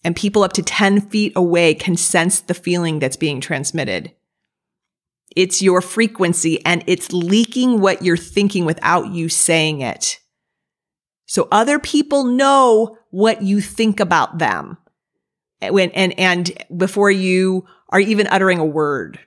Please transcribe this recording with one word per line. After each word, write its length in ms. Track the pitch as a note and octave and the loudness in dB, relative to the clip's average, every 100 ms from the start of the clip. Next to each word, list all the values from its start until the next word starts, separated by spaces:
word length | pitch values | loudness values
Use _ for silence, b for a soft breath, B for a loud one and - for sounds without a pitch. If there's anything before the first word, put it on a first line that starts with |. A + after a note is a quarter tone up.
And 120 | F3 E3+ | -4 -2
people 260 | G#3 G#3 | 0 2
up 100 | F#3+ | 2
to 80 | - | 0
ten 380 | E3+ - G3 G3+ | -4 0 2 2
feet 320 | G3+ G#3+ G#3 | 0 -2 -2
away 400 | - F3 F3 E3+ | 0 2 4 2
can 220 | D#3 - E3+ | 2 -2 -2
sense 440 | - F3+ E3+ - | 0 0 2 -2
the 140 | - | -4
feeling 440 | F3 - F3 E3+ D#3 | -6 -2 -2 -2 -2
that's 180 | C3 C3 | -4 -2
being 240 | D#3 C3+ | -4 -4
transmitted. 720 | - C#3+ - E3 A#2+ F2+ - _ _ _ _ _ _ _ _ _ _ _ _ | -6 -6 -4 -6 -6 -6 -10 _ _ _ _ _ _ _ _ _ _ _ _
It's 280 | - F#3 - | -2 0 2
your 180 | F#3+ F3+ | 2 2
frequency, 840 | F3+ - A3+ A3 F3+ F3 E3 D#3 - | 0 0 0 2 0 0 -2 0 0
and 180 | F3 - | 0 0
it's 260 | F3+ - | -4 -2
leaking 680 | F3+ E3+ G#3 A3+ B3+ B3+ A3+ | -4 2 2 2 0 0 2
what 220 | F#3+ F3+ | 2 0
you're 140 | F3+ E3+ | 0 -2
thinking 480 | - - G3+ G3 E3 | -2 0 0 0 -2
without 480 | E3 - F3 - | -2 0 0 -2
you 160 | F3 D#3+ | -6 -4
saying 500 | - - E3 D#3 D3+ | -2 2 2 0 -2
it. 380 | B2 - - - _ _ _ _ _ _ _ _ _ _ | -8 -6 -8 -8 _ _ _ _ _ _ _ _ _ _
So 240 | _ - - | _ -4 0
other 280 | G#3 A#3 D4 | 2 2 0
people 460 | - D4 D4 C#4+ | 0 -2 0 0
know 760 | B3 B3 C#4 C#4 B3+ A3 A3+ - _ | 0 2 4 4 6 4 2 -6 _
what 320 | F3+ A3 A3 | 0 0 0
you 200 | G3 G3+ | -2 -2
think 360 | G3 - A3 G3+ | -2 -2 -2 0
about 380 | F3+ E3 B2+ E3 | 0 0 0 -2
them 380 | D#3 F2 C#2+ - _ _ _ _ _ _ _ _ | -2 -2 -8 -18 _ _ _ _ _ _ _ _
when, 280 | F#2+ G3 F3+ | 0 0 0
and, 260 | - F#3+ - | 0 -2 0
and 340 | F#3 F3 F3 - - F3 | 0 0 -4 -10 -14 -4
before 340 | F#3 G3+ G3+ | -2 2 2
you 540 | G3 F#3 F#3 F#3 F#3 b b b | 2 2 2 2 -2 b b b
are 120 | F#3+ | 0
even 260 | G3+ G#3 G3+ | 2 0 2
uttering 320 | F#3+ F#3+ F3 | 2 2 2
a 60 | |
word. 560 | D#3 D3+ D3 C3+ E2 - | 0 0 -2 -2 -8 -14